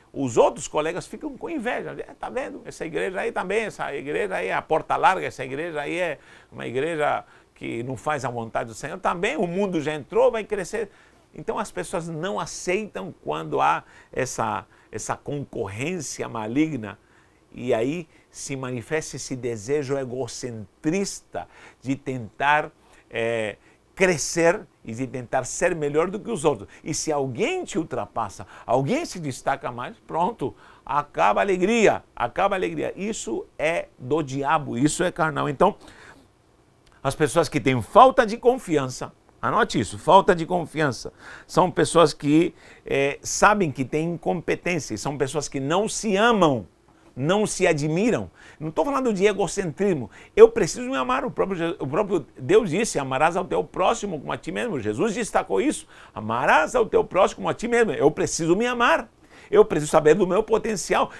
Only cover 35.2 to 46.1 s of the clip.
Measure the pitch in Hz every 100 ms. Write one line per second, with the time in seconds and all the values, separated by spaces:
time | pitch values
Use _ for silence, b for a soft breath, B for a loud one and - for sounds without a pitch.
35.2 | 160 143 143 139 185 - B B B B
36.2 | _ _ _ _ _ _ _ _ 135 -
37.2 | 147 170 156 147 123 127 101 202 262 262
38.2 | 226 233 247 220 - 151 131 123 131 -
39.2 | _ _ 117 175 220 160 104 101 - 190
40.2 | 190 175 160 180 156 147 151 110 - B
41.2 | B B - - 175 - 156 165 156 -
42.2 | 147 156 175 B B B - 135 139 139
43.2 | - - 196 214 170 131 123 151 165 170
44.2 | - 185 - 170 175 175 - 104 147 139
45.2 | 135 151 135 139 135 175 214 - 220